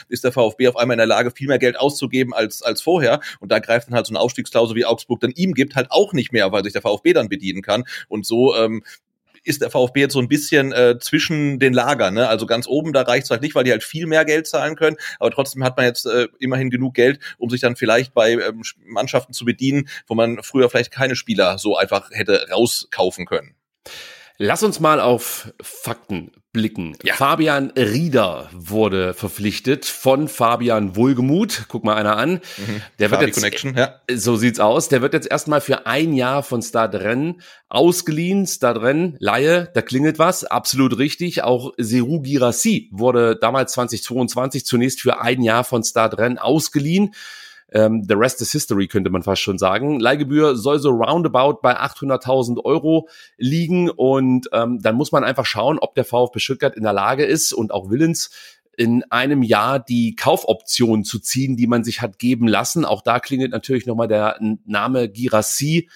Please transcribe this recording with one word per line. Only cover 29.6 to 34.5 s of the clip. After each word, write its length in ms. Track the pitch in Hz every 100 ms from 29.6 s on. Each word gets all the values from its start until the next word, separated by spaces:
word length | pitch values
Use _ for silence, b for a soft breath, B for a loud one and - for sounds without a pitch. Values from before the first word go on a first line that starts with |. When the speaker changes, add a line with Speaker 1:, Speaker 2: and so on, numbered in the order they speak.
| 127 139
Speaker 2:
von 420 | - - 131 135 151
Fabian 720 | - 117 117 120 110 101 95
Wohlgemuth. 680 | 127 123 131 170 214 - 110
Guck 160 | 117
mal 100 | 107
einer 220 | 107 104 107
an. 240 | 143 180 B B
Speaker 1:
Mhm. 260 | 104 104 - -
Speaker 2:
Der 120 | 104
wird 100 | 98
Speaker 1:
Fabi 60 | 139
Speaker 2:
jetzt, 80 | -
Speaker 1:
Connection, 400 | 104 - 139 127
ja. 240 | 127 - -
Speaker 2:
so 240 | 123 120 113
sieht's 220 | 120